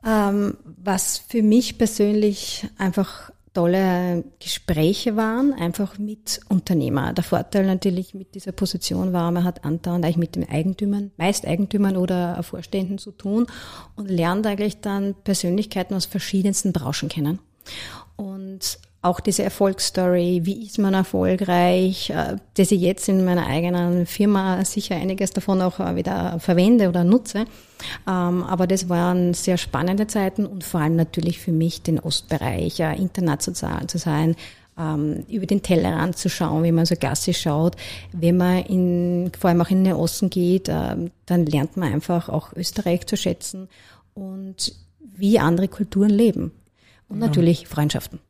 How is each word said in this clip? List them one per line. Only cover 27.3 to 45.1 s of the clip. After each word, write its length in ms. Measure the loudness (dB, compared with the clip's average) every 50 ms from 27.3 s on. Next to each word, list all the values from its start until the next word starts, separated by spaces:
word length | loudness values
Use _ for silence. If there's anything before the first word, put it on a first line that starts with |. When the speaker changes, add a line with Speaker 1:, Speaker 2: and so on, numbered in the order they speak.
| -6 -6 -6 -6 -8 -20 -20 _ _ _ -12 -12 -12 -10 -6 -2
Speaker 1:
Ähm, 340 | -2 0 0 0 0 0 -2
aber 240 | -2 0 0 2
das 220 | 2 2 0 0 0
waren 440 | 0 2 2 2 2 2 2 2 0
sehr 260 | 0 0 0 0 0
spannende 500 | -2 -2 -2 -2 0 0 0 0 0 0
Zeiten 360 | 0 0 0 0 0 -2 -4
und 200 | -4 -4 -10 -12
vor 160 | -4 -2 0
allem 160 | 2 2 4
natürlich 420 | 2 2 0 0 -2 -2 -2 -2 -4
für 140 | -4 -2 0
mich 300 | 2 2 0 -2 -4 -2
den 180 | 0 0 0
Ostbereich, 800 | 0 -2 -4 -4 -4 -4 -4 -2 -2 -2 -2 -2 -2 -4 -2 -2
äh, 160 | -2 -2 0
international 880 | -2 -2 -4 -2 0 0 0 0 0 -2 -6 -6 -6 -6 -4 -4 -4 -6
zu 120 | -4 -6 -4
sein, 360 | -2 0 0 2 2 2 0 0 -4 -20 -20 -20 _ _ _
ähm, 480 | -8 -6 -4 -2 -2 -2 -2 -4 -6 -8 -6
über 180 | -6 -6 -2
den 160 | 0 0 0 2
Tellerrand 560 | 2 2 2 4 2 0 0 0 -2 -2 -2
zu 100 | -4 -4
schauen, 360 | -2 -2 -2 0 0 2 2
wie 80 | 4 4
man 140 | 4 4
so 100 | 4 2
klassisch 460 | 2 0 -2 -2 -2 -2 -2 -2 -2 0
schaut. 340 | -2 0 2 2 0 0 -2 -14 -14 -14 -14 -16 -12 -8
Wenn 260 | 0 2 2 4 4
man 260 | 4 4 2 0 0
in, 680 | 0 0 0 2 2 2 0 0 0 0 0 -2 -4 -6 0
vor 120 | 2 4
allem 100 | 4 4
auch 100 | 4 4
in 140 | 4 4 4
den 80 | 4 2
Osten 380 | 2 0 -2 0 0 -2 0
geht, 380 | 0 2 2 2 2 2 0 -2
ähm, 440 | -2 -2 -2 -2 -2 -4 -6 -8 _ _ _
dann 200 | 0 2 2 2
lernt 300 | 4 2 0 0 0 -2
man 160 | -4 -2 0 -2
einfach 360 | -2 -2 0 -2 -2 -2 -2
auch 240 | -4 -4 -4 -6 -10
Österreich 520 | -8 -8 -6 -4 -4 0 0 0 0 0
zu 100 | -2 -4
schätzen 520 | -2 -2 -2 -4 -4 -6 -12 -12 -12 -14 -14 _ -20 -20 -20 -20 _ _ _ _
und 600 | -14 -12 -12 -12 -12 -12 -14 -10 -6 -8 -8 -8 -10 -20 _ _ _ -20 -20